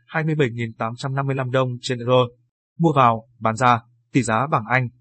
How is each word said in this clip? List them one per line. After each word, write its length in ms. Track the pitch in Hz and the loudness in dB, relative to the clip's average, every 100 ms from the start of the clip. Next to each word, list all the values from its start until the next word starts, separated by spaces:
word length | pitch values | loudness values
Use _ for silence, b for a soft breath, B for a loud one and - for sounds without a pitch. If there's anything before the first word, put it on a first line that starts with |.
| _ | _
hai 180 | 160 | -4
mươi 100 | 156 | -2
bảy 160 | 156 131 | 0 0
nghìn 220 | 117 117 | -2 -8
tám 200 | - 113 123 | -6 -8 -6
trăm 180 | 139 | -6
năm 120 | 135 135 | -4 -4
mươi 80 | |
lăm 160 | 135 127 | -4 -2
đồng 260 | 131 127 120 | 0 0 -4
trên 180 | - 123 | -6 -6
euro. 220 | 117 127 123 - _ _ _ - | 2 2 2 -4 _ _ _ -2
Mua 140 | 165 143 | 0 4
vào, 320 | 120 113 - _ | 4 2 -4 _
bán 180 | 110 113 | -4 2
ra, 240 | 127 117 - _ _ | 2 2 -2 _ _
tỷ 100 | 135 | 0
giá 240 | 117 110 143 | 2 0 0
bảng 140 | 151 107 | -2 0
Anh, 180 | 127 123 - | -2 -2 -8